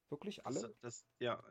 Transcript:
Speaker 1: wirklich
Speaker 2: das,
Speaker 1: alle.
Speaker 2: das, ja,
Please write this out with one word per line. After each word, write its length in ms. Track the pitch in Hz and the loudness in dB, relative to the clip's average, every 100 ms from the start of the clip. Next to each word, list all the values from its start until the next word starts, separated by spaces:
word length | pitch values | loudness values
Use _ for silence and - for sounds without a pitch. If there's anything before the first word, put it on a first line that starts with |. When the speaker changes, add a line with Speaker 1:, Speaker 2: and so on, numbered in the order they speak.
| - | -6
Speaker 1:
wirklich 340 | 143 202 202 | -4 -2 -2
Speaker 2:
das, 20 | - | 0
Speaker 1:
alle. 300 | 143 220 - | 0 0 -4
Speaker 2:
das, 240 | 120 - - - | -8 -8 -12 2
ja, 220 | 123 110 - | 4 2 -2